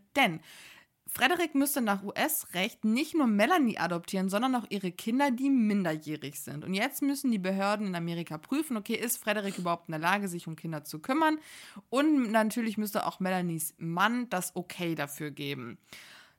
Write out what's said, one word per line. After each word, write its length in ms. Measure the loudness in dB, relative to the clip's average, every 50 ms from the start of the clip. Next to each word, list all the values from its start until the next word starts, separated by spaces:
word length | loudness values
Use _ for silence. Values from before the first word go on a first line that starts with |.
| _ _ 2
denn 240 | 2 2 2 2 -2 -10 -16 -20 -20 -20 -20 -20 -20 -20 _ _ _ -14 -10
Frederik 440 | -2 2 2 2 4 2 0 0 2
müsste 240 | 2 2 2 2 0
nach 240 | 2 0 0 0 -2
U-S-Recht 800 | -6 -2 -2 -2 0 0 -4 -4 -4 -2 -2 -2 -2 -2 _ 0
nicht 320 | 2 2 2 0 0 2
nur 100 | 2 4
Melanie 500 | 4 6 4 6 6 6 4 4 2 2 0
adoptieren, 500 | 0 0 -2 -2 -4 -2 -2 0 0 0
sondern 260 | 0 0 0 2 0
auch 120 | 0 -2 -2
ihre 240 | -4 -4 -2 -4
Kinder, 400 | -6 -4 -4 -2 2 2 2 2
die 180 | 2 2 2 4
minderjährig 880 | 4 4 4 4 4 2 2 0 -2 -2 -4 -6 -8 -6 -8 -10 -10 -10
sind. 240 | -10 -8 -8 -8 -4
Und 80 | -2
jetzt 300 | 0 0 0 0 -2 0
müssen 300 | 0 0 0 0 0 0
die 80 | 0 2
Behörden 480 | 2 0 0 2 2 2 0 0 0 -2
in 80 | -2
Amerika 420 | -2 -2 -2 -2 -4 -4 -6 -8 -10
prüfen, 380 | -6 -2 -2 -2 -2 -2 -4
okay, 180 | -4 -2 -2 -2
ist 220 | -2 0 -2 -4 -2
Frederik 380 | -2 -2 -2 0 -2 -4 -4 -2
überhaupt 300 | -2 -2 -2 -2 -4 -8
in 40 |
der 60 | -6 -2
Lage, 280 | 0 2 2 2 0 -4
sich 180 | -6 -6 -8
um 80 | -8 -10
Kinder 300 | -8 -8 -6 -6 -6 -8
zu 160 | -10 -12 -10
kümmern? 400 | -4 -2 0 2 4 2 2 0 -4 -12 -20 -18 -18 -18 -18 -18 -8 -2
Und 420 | 2 4 4 6 6 4 4 4
natürlich 480 | 4 4 4 2 2 0 -2 -2 -2 -2
müsste 260 | -4 -2 -2 -2 -2
auch 120 | -2 -2 -2
Melanies 560 | -2 0 0 0 0 0 -2 -2 -4 -6 -8 -6
Mann 520 | -6 -4 0 2 2 2 2 0 -2 -2
das 240 | -2 -2 -2 -4 -6
Okay 400 | -6 -8 -8 -6 -4 -2 -2 -2
dafür 380 | -2 -4 -6 -6 -8 -8 -8
geben. 460 | -6 -6 -6 -6 -4 -6 -6 -10 -12 -14 _ -20 -20 -20 -20 -20 -20 -20 -20 -20 _